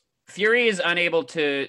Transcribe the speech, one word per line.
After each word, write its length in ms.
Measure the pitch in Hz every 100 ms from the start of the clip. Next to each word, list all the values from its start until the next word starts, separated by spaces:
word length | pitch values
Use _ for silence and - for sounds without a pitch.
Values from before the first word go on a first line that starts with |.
| _ _ -
Fury 400 | - 214 240 233
is 120 | 185
unable 400 | 170 175 175 165
to 420 | 160 165 147 139